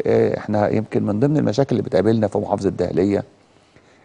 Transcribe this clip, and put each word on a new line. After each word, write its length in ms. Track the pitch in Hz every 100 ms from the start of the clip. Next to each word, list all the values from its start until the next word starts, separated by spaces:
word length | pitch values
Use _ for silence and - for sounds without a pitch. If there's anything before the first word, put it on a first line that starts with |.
| -
آه، 320 | 113 113 -
احنا 300 | - 104 104
يمكن 340 | 110 110 110
من 180 | 107 104
ضمن 160 | 143 147
المشاكل 320 | 113 107 139
اللي 120 | 117
بتقابلنا 440 | - 110 104 113 104
في 120 | 104
محافظة 300 | - 101 98
الدهلية 560 | 87 90 87 98 98 - _ _ _ _ _ _ _